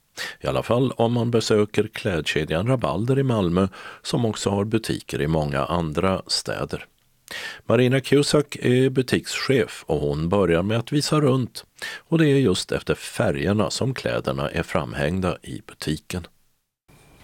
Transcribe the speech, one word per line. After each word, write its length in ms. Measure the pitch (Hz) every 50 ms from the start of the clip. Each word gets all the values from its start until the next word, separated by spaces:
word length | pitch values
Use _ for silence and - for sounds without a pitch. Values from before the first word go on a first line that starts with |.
| _ _ _ - - - - -
I 60 | -
alla 160 | 139 131 131 127
fall 300 | - - 123 139 120 -
om 200 | - 117 117 120
man 180 | 120 117 120
besöker 580 | 117 113 110 - 113 104 104 101 - - 101 101 -
klädkedjan 760 | - - 110 90 78 73 - - 76 78 80 78 80 98
Rabalder 520 | 120 131 127 - 73 67 92 113 123 131 135
i 40 | 139
Malmö, 460 | 131 117 107 98 85 85 92 98 95 - - - - - - -
som 220 | - - 139 120
också 260 | 110 104 - - -
har 140 | 98 101 101
butiker 560 | 113 113 110 - - 62 - - - - 60
i 60 | 71
många 380 | 76 80 80 76 71 71 69 69
andra 580 | - 82 87 85 78 73 82 87 95 95 - -
städer. 600 | - - - - - - - 73 73 - - - - _ _ _ _ _ _ _ - - - - - - - -
Marina 340 | - 110 117 127 123 131 135
Cusack 560 | 123 - 135 143 143 - - 151 147 - -
är 340 | - - 120 123 127 131 135
butikschef 960 | 131 135 127 - - 87 - - - - - - 131 127 87 - - - -
och 140 | - 80 73
hon 280 | 73 73 71 76 80 85
börjar 340 | 98 101 95 85 82 82 92
med 160 | 104 110 117
att 140 | 110 - 143
visa 280 | 147 - - 160 151
runt. 440 | 147 131 127 131 120 - - - - _ _ - - - - -
Och 200 | - _ 165 160
det 80 | 160 147
är 100 | 139 139
just 340 | 131 101 90 - - - -
efter 220 | - - - 78
färgerna 760 | - - - - - 120 101 76 69 71 90 104 107 98 -
som 240 | - - 107 123 127
kläderna 560 | - - 60 60 58 58 67 65 67 71 64
är 120 | - 82 82
framhängda 760 | - - 92 71 58 55 71 71 76 90 95 92 90 - - -
i 200 | - 64 - -
butiken. 600 | - - _ - - 78 78 - _ - 90 87 - _ _ _ _ _ _ _ _ _ _ _ _ - _ _ _ - _